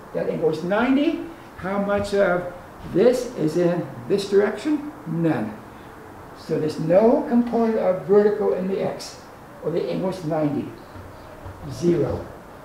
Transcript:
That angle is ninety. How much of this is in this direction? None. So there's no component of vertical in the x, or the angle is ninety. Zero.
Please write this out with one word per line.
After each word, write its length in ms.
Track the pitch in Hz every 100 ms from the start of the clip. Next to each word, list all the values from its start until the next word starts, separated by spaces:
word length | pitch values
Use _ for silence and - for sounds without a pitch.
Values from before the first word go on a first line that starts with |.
| -
That 160 | 170 190
angle 220 | 156 160
is 120 | 160
ninety. 640 | 175 208 254 277 320 - - - - -
How 220 | 180 202
much 340 | 196 202 202
of 400 | 202 185 175 - - - - -
this 400 | 165 233 247 - -
is 180 | 156 165
in 320 | 170 175 - - -
this 200 | 196 -
direction? 640 | 196 202 - 311 302 - - 165
None. 500 | 165 165 127 107 - - - - - - - - -
So 220 | - 151
there's 200 | 151 156
no 460 | 165 185 226 294 -
component 500 | 240 240 233 226 220
of 260 | 185 175 151
vertical 480 | 208 208 208 196
in 140 | 180 185
the 140 | -
x, 400 | - - - - - - - -
or 80 | 151
the 180 | 175 185
angle 200 | 170 185
is 160 | - 151
ninety. 420 | 156 147 123 - - - - - - - - - - 147
Zero. 540 | 113 175 160 - 92 - - - -